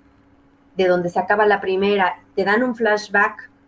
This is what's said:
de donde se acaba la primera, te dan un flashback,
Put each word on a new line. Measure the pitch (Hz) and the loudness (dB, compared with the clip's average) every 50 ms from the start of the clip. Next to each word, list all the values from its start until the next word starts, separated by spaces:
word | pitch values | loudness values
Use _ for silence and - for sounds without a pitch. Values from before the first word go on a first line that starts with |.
| _ _ _ _ _ _ _ _ _ _ _ _ _ _ _ | _ _ _ _ _ _ _ _ _ _ _ _ _ _ _
de | 185 185 180 | -2 0 2
donde | 180 180 175 175 | 2 0 0 -2
se | - 190 | -2 -2
acaba | 180 - 208 214 214 208 | -2 0 2 2 2 2
la | 202 202 | 2 0
primera, | 202 190 190 190 196 202 202 196 185 175 - - - _ _ | 0 -2 -2 0 0 0 0 0 0 -2 -2 -6 -12 _ _
te | - 185 | -2 0
dan | 196 208 226 254 | 0 0 0 0
un | 254 226 | -2 -2
flashback, | 226 226 208 214 208 208 - 196 202 208 214 - - - - _ _ _ | -2 0 0 0 0 -2 -2 0 0 0 0 -2 -6 -18 -20 _ _ _